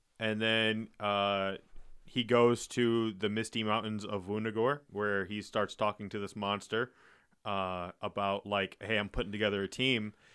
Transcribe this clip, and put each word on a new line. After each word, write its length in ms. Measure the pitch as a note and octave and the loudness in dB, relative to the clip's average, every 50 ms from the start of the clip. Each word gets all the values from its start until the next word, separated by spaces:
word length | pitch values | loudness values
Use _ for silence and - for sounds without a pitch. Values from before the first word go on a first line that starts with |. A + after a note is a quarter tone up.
| _ _ _ - | _ _ _ -4
And 200 | A2 A2 G#2+ G#2+ | -2 -2 0 2
then, 480 | A2+ A2+ A2+ A2+ A2 A2 G#2+ A2 A2+ - _ - | 2 2 4 4 4 4 2 0 -4 -8 _ -4
uh, 560 | G#2 G#2 G2+ G2+ G2+ G2+ G2+ G2 F#2+ G2 G2 - - - - - - - - - - | -2 0 2 2 2 2 2 2 0 0 -2 -6 -10 -14 -14 -14 -14 -14 -18 -18 -14
he 180 | - - B2+ | -6 -4 -2
goes 440 | A#2 G#2+ B2 A#2+ A#2+ A#2+ A#2+ - - - | 2 4 6 6 8 6 6 4 -2 -4
to 440 | - B2+ A#2+ A#2 A#2 A#2 A2+ A2+ G2+ | 0 2 2 4 4 2 2 0 -2
the 140 | F#2 G#2+ G#2 | -2 -2 -2
Misty 360 | G#2 A2+ A2+ - - A2+ A2 | 0 0 -2 -2 -4 -2 0
Mountains 400 | G#2+ G#2+ A2+ G#2 A2 G#2+ G#2 G#2 | 0 0 0 0 -2 -6 -6 -6
of 240 | G2+ G#2 G2 F2+ F#2+ | -4 -6 -6 -4 -2
Wundagore, 520 | G#2 G#2+ A2 A2+ G#2+ A2 A2+ C3 C#3+ C#3+ C#3+ - | -4 -2 -2 -2 0 2 2 2 0 -2 -6 -8
where 340 | G2+ G2+ G#2 G#2 G2+ G2 F#2+ | -4 -2 0 0 0 0 -2
he 180 | F2+ G#2 G#2 | -2 -6 -8
starts 320 | F#2+ - - A2 G#2 - - | -6 -2 0 0 0 0 0
talking 340 | - A2 G#2 G2+ - G#2+ F#2+ | -2 -2 -2 -2 -4 -8 -8
to 80 | - G#2 | -6 -6
this 160 | G2+ F#2+ - | -8 -6 -6
monster, 560 | G#2+ G2+ G2 G2+ G2+ - - A2 A2+ B2 B2 _ _ - - - _ _ _ _ _ - | -4 0 0 0 -2 -2 -2 -2 -2 -2 -2 _ _ -20 -20 -20 _ _ _ _ _ -6
uh, 460 | G#2+ G2+ G2 F#2+ F#2 F#2 F2+ F2 F2+ - - | -4 -2 -2 -2 -2 -2 -4 -6 -8 -10 -8
about, 440 | - G2+ - G2+ G2+ G2 G2 G2 - | -8 -4 -2 0 0 2 0 0 0
like, 300 | G2+ G2+ G2+ G2 F#2+ - - | 0 0 2 0 0 -4 -8
"Hey, 160 | G2+ G2+ A2+ G#2 | -4 0 0 0
I'm 100 | G#2 G2 | 0 0
putting 240 | - - A#2+ G2+ | -2 -4 -4 -4
together 300 | G2+ G#2 A2 G#2 G2+ G2 | -2 0 0 2 2 0
a 60 | G2 F#2+ | -2 -2
team." 440 | - - C3 C3+ B2+ A2+ G#2+ G#2+ - _ - - | -2 0 2 2 2 0 -2 -4 -10 _ -20 -20